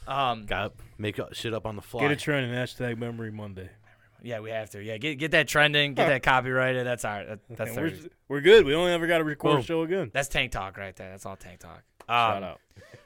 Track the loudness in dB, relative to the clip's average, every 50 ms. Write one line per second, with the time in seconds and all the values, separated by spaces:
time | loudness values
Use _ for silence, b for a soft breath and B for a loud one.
0 | -12 -6 -2 0 0 0 0 -2 -4 -4 -4 -2 -2 -4 -6 -12 -20 -20 -14 -6
1 | -6 -6 -4 -4 -8 -8 -8 -10 -6 -6 -6 -6 -6 -8 -10 -10 -12 -10 -4 -2
2 | 0 0 0 0 -2 -2 -2 -2 -2 -2 -4 -4 -6 -6 -6 -6 -6 -6 -6 -6
3 | -6 -8 -8 -8 -10 -10 -10 -10 -12 -12 -12 -14 -14 -16 -18 -20 b b b b
4 | b b b _ -12 -10 -10 -8 -8 -6 -6 -6 -6 -8 -10 -12 -8 -8 -8 -6
5 | -4 -6 -4 -4 -4 2 4 4 4 4 4 4 4 6 4 4 2 2 2 2
6 | 2 2 2 2 4 4 4 4 4 2 2 2 2 2 2 0 0 -2 -4 -4
7 | -4 -6 -6 -6 -8 -10 -12 -14 _ -18 -10 -8 -8 -6 -4 -4 -4 -4 -4 -6
8 | -14 -18 _ _ _ -6 -6 2 8 10 10 10 10 8 4 2 2 2 2 0
9 | 2 2 2 2 2 0 -2 0 2 4 4 4 2 0 -2 -2 -2 -2 -2 -2
10 | -2 -2 -2 -4 -4 -2 0 -2 -2 -2 -4 -6 -6 -6 -8 -10 -12 -12 -12 -14
11 | -16 -16 -16 -14 -14 -14 -14 -14 -16 -20 -20 -20 -20 -20 -20 -20 _ _ _ _
12 | -6 0 2 4 4 4 2 0 -4 -8 -12 -14 _ _ B B B B B B
13 | B